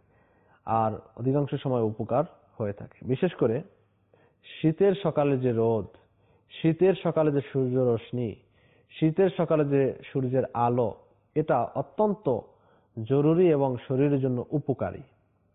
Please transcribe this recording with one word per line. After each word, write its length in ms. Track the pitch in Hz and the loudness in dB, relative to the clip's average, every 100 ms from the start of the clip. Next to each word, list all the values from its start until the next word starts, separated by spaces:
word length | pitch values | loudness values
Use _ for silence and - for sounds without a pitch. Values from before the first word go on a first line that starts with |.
| _ _ _ _ _ _ | _ _ _ _ _ _
আর 280 | - 113 110 107 - - | -2 0 0 -2 -12 -6
অধিকাংশ 380 | 123 139 143 | -2 0 0
সময় 280 | 143 143 127 | -4 -2 0
উপকার 420 | 110 110 107 120 165 - _ _ | 0 -2 -2 -2 -2 -8 _ _
হয়ে 140 | 107 | -8
থাকে। 260 | 101 - - | -8 -14 -16
বিশেষ 320 | - 127 185 | -6 -2 -2
করে 280 | - 127 117 175 _ _ _ _ _ _ _ | 0 0 0 -6 _ _ _ _ _ _ _
শীতের 500 | - - 156 160 196 196 | -20 -2 -2 2 2 2
সকালে 360 | 170 151 143 135 | -2 0 0 2
যে 140 | 127 | 0
রোদ, 340 | 113 113 110 90 - _ _ _ _ _ - | 2 2 0 -4 -14 _ _ _ _ _ -2
শীতের 320 | 165 160 185 | -2 2 2
সকালে 380 | 180 175 160 156 | 2 0 0 2
যে 80 | 139 131 | 0 -2
সূর্য 260 | 135 131 127 | -2 0 2
রশ্মি, 560 | 127 113 - 123 120 92 _ _ _ _ _ | 2 0 -2 -6 -6 -8 _ _ _ _ _
শীতের 380 | - 160 160 190 - | -2 -2 2 0 2
সকালে 280 | 165 160 | 0 2
যে 180 | 147 139 135 - | 2 2 2 -2
সূর্যের 400 | - 139 127 131 123 | -6 -4 -2 0 -2
আলো, 340 | - 120 123 113 - _ _ _ - | 0 0 2 -2 -4 _ _ _ -4
এটা 220 | 156 143 117 | 0 0 -2
অত্যন্ত 520 | - 139 - 214 208 - 120 - _ _ _ _ - | -6 -8 -2 -2 0 -2 -4 -6 _ _ _ _ -12
জরুরি 500 | 110 135 147 165 185 | -2 2 4 4 4
এবং 240 | 147 139 123 - | 4 0 -2 -4
শরীরের 320 | 131 143 143 | 0 2 2
জন্য 180 | 131 123 - | 0 -2 -2
উপকারী। 520 | 151 - 131 95 92 - _ _ _ _ | -4 -2 -4 -4 -8 -18 _ _ _ _